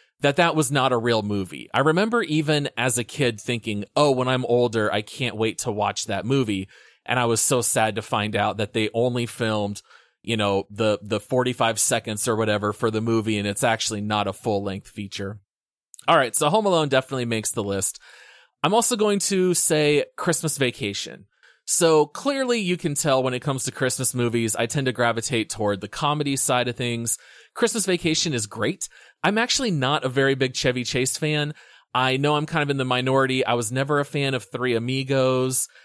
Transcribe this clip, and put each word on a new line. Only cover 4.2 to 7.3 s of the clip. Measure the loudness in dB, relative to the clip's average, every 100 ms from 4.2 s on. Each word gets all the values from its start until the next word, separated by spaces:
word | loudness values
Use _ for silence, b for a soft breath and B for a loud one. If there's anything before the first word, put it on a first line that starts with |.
| 2
I'm | 0
older, | 2 2 4 2 0
I | 0
can't | -4 -6 -6 -2
wait | -2 -2
to | -4
watch | -2 -2 -2
that | -4 -4 0
movie." | 0 0 -2 -6 B B B -4
And | 0
I |
was | 2